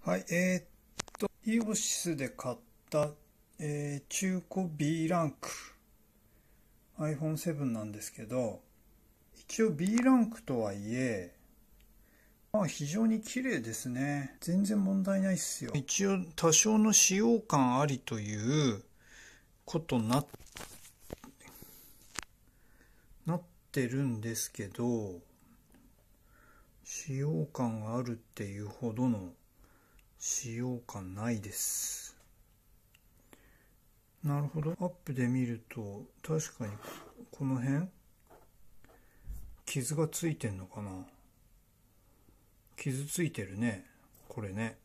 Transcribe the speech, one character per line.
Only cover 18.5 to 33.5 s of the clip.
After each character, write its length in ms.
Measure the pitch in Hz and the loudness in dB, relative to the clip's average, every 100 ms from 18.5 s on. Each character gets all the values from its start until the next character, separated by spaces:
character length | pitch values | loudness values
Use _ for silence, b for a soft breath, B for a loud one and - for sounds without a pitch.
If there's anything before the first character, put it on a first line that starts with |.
| 151 139 | 4 4
う 100 | 98 - B B B B B B B | 2 -6 B B B B B B B
こ 140 | - 165 | -6 -6
と 220 | 160 127 | 0 0
な-、 240 | 110 127 143 - - - - - - _ - - - - - - - - - - - - - _ - b b b b b b - | 4 2 0 -10 -18 -16 -16 -16 -20 _ -16 -16 -16 -20 -20 -20 -20 -20 -20 -20 -12 -12 -12 _ -20 b b b b b b -10
な 120 | - 170 | -4 -4
っ 60 | - - _ | -4 -20 _
て 160 | 147 123 | -2 0
る 160 | 135 | 0
ん 180 | 139 113 | 0 0
で 140 | 113 | -4
す 160 | 113 - | -4 -6
け 160 | - 101 | -6 -10
ど、 540 | 98 120 117 101 90 - - - - _ - - - _ - b b b b b b | -2 0 0 -2 -8 -16 -20 -20 -20 _ -20 -20 -20 _ -20 b b b b b b
使 360 | - - - 135 | -14 -12 -6 -2
用 280 | 143 160 151 | 0 0 -2
感 320 | - 123 110 | -2 -2 -2
が 140 | 107 120 | -2 -2
あ 40 | |
る 120 | 120 | -2
っ 20 | 113 | -6
て 260 | - - | -10 -10
い 160 | 101 101 | -8 -6
う 80 | 104 | -10
ほ 260 | - 120 | -4 -4
ど 160 | 110 127 | 0 0
の 260 | 110 90 - _ b b b b b b _ | 0 -4 -14 _ b b b b b b _
使 340 | - - 120 117 | -6 -4 -4 -4
用 180 | 123 123 - | -4 -4 -8
感 300 | 104 92 95 | -10 -8 -4
な 160 | 117 | -2
い 80 | 113 | -2
で 100 | 98 | -4
す。 680 | - - - - - - - - - - _ _ - _ - _ - b b b | -6 -4 -2 -4 -6 -10 -20 -20 -20 -20 _ _ -20 _ -20 _ -20 b b b